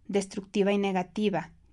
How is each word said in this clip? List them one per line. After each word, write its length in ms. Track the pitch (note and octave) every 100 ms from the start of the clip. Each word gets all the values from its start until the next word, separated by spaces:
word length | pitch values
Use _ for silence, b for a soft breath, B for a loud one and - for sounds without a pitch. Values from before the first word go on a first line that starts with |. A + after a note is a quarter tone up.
| -
destructiva 640 | G3 G3 G#3 F#3+ G#3+ G3
y 60 | G3+
negativa 760 | G3 F#3 F3+ - G#3 E3 - - -